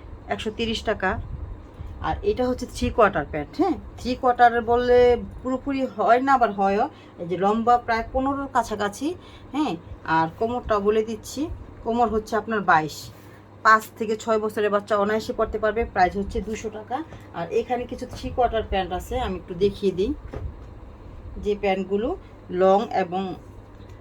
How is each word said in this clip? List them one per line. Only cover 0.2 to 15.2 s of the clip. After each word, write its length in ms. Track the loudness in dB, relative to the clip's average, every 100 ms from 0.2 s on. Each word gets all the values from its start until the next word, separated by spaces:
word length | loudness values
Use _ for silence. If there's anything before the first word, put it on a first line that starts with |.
| -6
একশো 160 | -4 -4 -2
তিরিশ 220 | -2 -2 -2
টাকা, 200 | 0 0 -2 -6 -10 -10 -12 -14 -14 -14 -8
আর 140 | -4 -2
এটা 240 | 0 2 0
হচ্ছে 180 | -2 -6
থ্রি 240 | -2 0
কোয়ার্টার 360 | 6 6 4 -4
প্যান্ট, 260 | -6 -4 0
হ্যাঁ? 200 | 0 0 -6 -8
থ্রি 160 | -6 0
কোয়ার্টার 460 | 2 6 6 6
বললে 560 | 2 2 6 6 6 4 -2 -8
পুরোপুরি 420 | -4 -4 -2 -4 -2
হয় 360 | 0 4 4
না, 120 | 6
আবার 180 | 4 4
হয়ও। 380 | 2 2 2 0 -4 -18 -12
এই 80 | -6
যে 100 | 0
লম্বা 400 | 2 2 4 4
প্রায় 260 | 2 -2 -2
পনেরোর 340 | -2 -2 -2 -2
কাছাকাছি, 600 | -2 0 -2 -4 -4 -6 -6 -12 -20 -6
হ্যাঁ? 240 | -2 -2 -2 -8 -10
আর 240 | 0 2 2 0
কোমরটা 400 | -2 -2 0 2
বলে 240 | 4 2
দিচ্ছি, 460 | 0 -4 -8 -6 -6 -6 -12 -8
কোমর 240 | -2 2 2
হচ্ছে 280 | 0 -2 -4
আপনার 260 | -2 0
বাইশ। 480 | 4 4 4 -6 -14 -18 -20 -20 -20 0
পাঁচ 200 | 6 6 4 -6
থেকে 180 | -4 -2
ছয় 240 | 0 0
বছরের 300 | 0 0 2
বাচ্চা 280 | 2 2 2
অনায়াসে 360 | 2 0